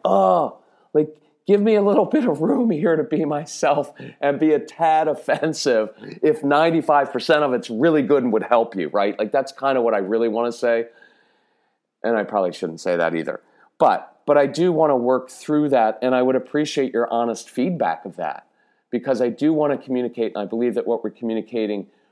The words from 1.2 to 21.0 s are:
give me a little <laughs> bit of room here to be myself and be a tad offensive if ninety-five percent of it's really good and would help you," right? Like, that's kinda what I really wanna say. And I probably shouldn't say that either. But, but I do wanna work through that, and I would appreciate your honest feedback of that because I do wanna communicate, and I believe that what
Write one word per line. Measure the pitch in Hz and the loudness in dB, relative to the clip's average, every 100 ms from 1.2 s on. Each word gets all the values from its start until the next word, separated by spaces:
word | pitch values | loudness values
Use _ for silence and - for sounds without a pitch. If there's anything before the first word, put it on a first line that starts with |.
| _ _ - | _ _ 2
give | 202 | 2
me | 208 208 | 4 2
a | |
little | 196 220 190 | 4 2 2
<laughs> | 320 | 2
bit | 240 | 0
of | 143 | 0
room | 170 269 233 | 0 0 0
here | 156 170 156 | 0 0 0
to | |
be | 131 147 151 | 0 -2 -2
myself | 147 160 - 151 147 135 - - - | -4 -6 -2 0 0 -2 -8 -18 -4
and | 143 139 | -2 0
be | 156 | 2
a | 147 | 2
tad | 110 - 165 156 160 | -2 -2 0 2 0
offensive | 139 - 151 160 156 139 117 107 - 104 - | -2 -2 -2 -2 -2 0 0 0 -6 -18 -2
if | 151 151 | 0 2
ninety-five | 139 147 165 165 151 143 135 | 2 2 4 2 2 2 2
percent | 123 - 151 | -2 2 2
of | 147 | 2
it's | 123 - | -2 -4
really | 110 165 156 | 0 2 4
good | 123 143 | 4 2
and | 127 | 2
would | 107 | 0
help | - 120 113 95 | 2 2 2 -4
you," | 76 | -4
right? | 104 - 101 | 0 -2 -2
Like, | 110 | -2
that's | 139 135 | -2 -4
kinda | - 135 131 | -4 -2 0
what | 117 | 0
I | 107 | 0
really | 95 113 117 | 0 0 0
wanna | 110 120 | 0 -4
say. | 117 120 117 117 - - _ _ _ _ _ _ _ _ _ | -2 0 0 -2 -12 -20 _ _ _ _ _ _ _ _ _
And | 110 117 | -4 -2
I | |
probably | 101 104 90 | -2 0 -2
shouldn't | 85 87 85 | -2 -8 -6
say | 92 87 | -2 0
that | 82 82 | 0 -2
either. | 78 - _ _ _ - | -4 -8 _ _ _ 0
But, | 139 92 - _ - | 2 2 -4 _ 2
but | 147 | 2
I | 139 | 2
do | 135 180 | 2 0
wanna | 156 156 131 | 2 2 2
work | 120 127 127 | 2 0 -2
through | - - 151 147 | -12 -2 0 2
that, | 131 110 110 | 2 2 0
and | 127 127 | 0 2
I | |
would | 127 131 | 2 0
appreciate | 127 147 151 - 131 | -2 -4 -2 -2 -2
your | 117 117 | -2 -2
honest | 117 120 107 - | 0 -2 -4 -8
feedback | - 147 156 92 80 98 | -4 -2 -2 -2 -4 -8
of | 87 | -8
that | 80 - - _ _ _ _ | -8 -8 -14 _ _ _ _
because | 120 139 123 | -6 -2 -2
I | 123 | -2
do | 107 151 | -2 0
wanna | 156 147 131 | 0 0 -2
communicate, | - 127 120 120 110 - | -4 -4 -4 -4 -4 -4
and | |
I | 101 | -6
believe | 113 120 110 | -4 -2 -2
that | - | -2
what | 117 | -4